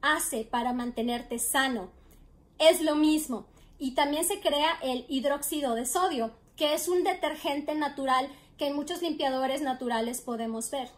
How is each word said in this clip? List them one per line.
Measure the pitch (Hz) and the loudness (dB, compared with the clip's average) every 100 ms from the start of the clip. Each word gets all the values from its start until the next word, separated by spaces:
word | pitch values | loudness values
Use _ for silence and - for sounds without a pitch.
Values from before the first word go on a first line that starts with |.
hace | 277 311 - 240 220 | 2 2 0 -4 -4
para | 247 247 | -2 -2
mantenerte | 247 240 240 233 240 247 240 | -2 -4 -4 -2 -4 -6 -6
sano? | - 277 269 240 180 - - - - - - _ | 0 2 2 0 -6 -14 -20 -20 -20 -20 -20 _
Es | 311 349 | 6 6
lo | 311 302 | 4 4
mismo. | 302 311 311 233 - - - - | 4 4 0 -6 -8 -20 -20 -6
Y | 269 | -4
también | 254 285 294 320 | 2 2 2 0
se | 403 | 0
crea | 339 294 302 330 | 0 2 2 0
el | 269 254 - | -2 -4 -2
hidróxido | 269 277 285 - 311 277 226 | -2 0 0 -2 -2 0 -2
de | 247 | 0
sodio, | 359 370 294 226 - - - | 2 2 0 -4 -6 -20 -2
que | 302 | 0
es | 311 330 | 0 2
un | 359 | 2
detergente | 339 359 294 302 339 285 294 302 | 2 0 -2 -2 -4 -4 -2 -2
natural | 285 277 269 262 269 - - - | -2 -2 0 2 0 -8 -20 -6
que | 285 | -4
en | 285 | -2
muchos | 285 349 | -4 -4
limpiadores | 339 302 277 262 262 269 | -4 0 0 0 0 0
naturales | 294 254 247 226 226 247 | -2 -2 -2 -2 -2 -4
podemos | - 226 226 226 233 | -6 -6 -4 -6 -6
ver. | 277 247 | -6 -6